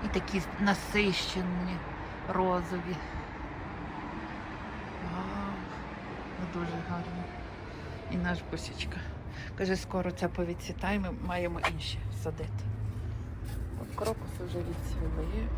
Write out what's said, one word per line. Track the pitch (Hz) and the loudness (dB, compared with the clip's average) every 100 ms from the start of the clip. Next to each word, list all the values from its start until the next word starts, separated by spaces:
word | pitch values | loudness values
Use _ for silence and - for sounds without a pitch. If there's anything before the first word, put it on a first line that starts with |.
І | 214 | 2
такі | 190 - 196 - - | 2 4 2 0 4
насищені | 202 190 - 208 202 175 - 185 180 180 180 175 - - - - - | 6 6 4 6 6 6 2 0 2 2 0 -2 -2 -4 -4 -4 2
розові. | 185 185 180 170 180 170 156 - - - - - - - - - - - 214 - - - - - - - - 180 | 6 6 6 4 0 0 -2 -2 -4 -4 -4 -4 -4 -4 -4 -4 -4 -4 -4 -4 -6 -6 -6 -6 -6 -6 -4 -2
Вау, | 175 190 202 196 196 190 - - - - - - - | -2 0 -2 -2 -2 -4 -6 -6 -6 -6 -6 -6 -4
ну, | 175 175 | -2 0
дуже | 175 170 170 | 0 0 0
гарно. | 175 170 175 175 - - - - - - - - | -2 -2 -2 -4 -6 -6 -6 -8 -6 -6 -6 -2
І | 180 | 2
наш | 175 170 - | 2 2 -2
Бусечка. | 160 170 - - - - - - - - - | -4 -4 -4 -2 -2 -4 -4 -6 -6 -6 0
Каже, | 190 190 | 2 2
скоро | - 185 180 | 2 2 2
це | 175 175 | 2 0
повідцвітає, | - 175 175 - 170 185 208 | 2 0 0 -2 0 2 2
ми | 185 - 175 | 2 0 0
маємо | 180 175 170 - | 2 2 2 0
інші | 160 - - - - | 0 -2 -2 -2 0
садити. | 160 156 156 - - - - - - - - - - - - - | -2 0 -2 0 0 0 0 0 -2 -2 -4 -4 -2 -2 -2 -2
От | - - | -4 0
крокуси | 214 220 - - 175 | 2 2 -2 -4 -2
вже | 175 | 0
відцвіли. | 170 165 - - 160 156 156 - 113 | 0 -2 0 0 2 2 2 2 0